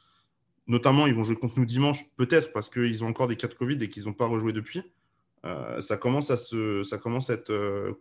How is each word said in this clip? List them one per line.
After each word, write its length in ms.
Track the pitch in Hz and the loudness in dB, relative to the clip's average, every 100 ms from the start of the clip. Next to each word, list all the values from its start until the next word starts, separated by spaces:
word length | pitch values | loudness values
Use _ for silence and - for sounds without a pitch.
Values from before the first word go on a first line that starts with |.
| _ _ _ _ _ _ - | _ _ _ _ _ _ 0
Notamment, 400 | 120 135 139 147 | 4 6 6 6
ils 80 | 113 | 4
vont 80 | |
jouer 120 | 110 113 | 2 0
contre 220 | 123 131 | 0 0
nous 80 | 113 | 2
dimanche, 400 | 123 143 139 - - | 4 2 0 -6 -2
peut-être 380 | 123 160 - | 4 4 4
parce 160 | 107 - | -6 -4
qu'ils 340 | 123 120 113 | 0 0 0
ont 40 | 113 | -4
encore 200 | 113 127 | 0 0
des 80 | 117 | 0
cas 120 | 117 | -6
de 80 | - | -4
covid 280 | 127 143 | -4 -2
et 60 | 107 | -4
qu'ils 160 | 104 104 | -6 -8
n'ont 80 | |
pas 140 | 101 117 | -2 0
rejoué 260 | 110 110 | 0 0
depuis. 300 | 107 110 180 - _ _ _ _ _ - | -2 -6 -10 -12 _ _ _ _ _ -8
Euh, 360 | 78 58 62 | -8 -6 -8
ça 160 | - 107 | -4 -2
commence 320 | 123 139 143 | 2 2 2
à 80 | 123 | -2
se, 460 | - 113 107 101 | -2 -4 -2 -2
ça 160 | 98 104 | -4 -6
commence 320 | 117 123 127 | -4 -4 -2
à 20 | |
être, 160 | 113 - | -4 -2
euh, 420 | 104 101 101 98 98 | -2 -2 -2 -6 -4